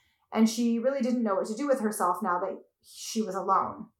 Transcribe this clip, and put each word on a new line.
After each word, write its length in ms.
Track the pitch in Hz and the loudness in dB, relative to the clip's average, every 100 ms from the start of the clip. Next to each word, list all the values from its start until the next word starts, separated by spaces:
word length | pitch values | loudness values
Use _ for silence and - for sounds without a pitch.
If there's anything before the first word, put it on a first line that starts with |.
| _ _ - | _ _ -4
and 160 | 220 220 | 2 4
she 300 | 240 233 233 | 4 0 2
really 220 | 254 277 | 0 0
didn't 220 | 247 247 | 0 0
know 120 | 214 185 | 2 0
what 100 | 214 | -2
to 80 | 220 | -2
do 120 | 285 | 0
with 120 | 247 | 0
herself 360 | 214 214 180 185 | 0 0 0 0
now 160 | 196 180 | 0 -2
that 180 | 190 - - _ | -2 -8 -16 _
she 380 | - - - 226 | -20 -14 -6 -4
was 140 | 190 190 | -2 -2
alone. 500 | 190 185 - - - | 2 2 0 -6 -16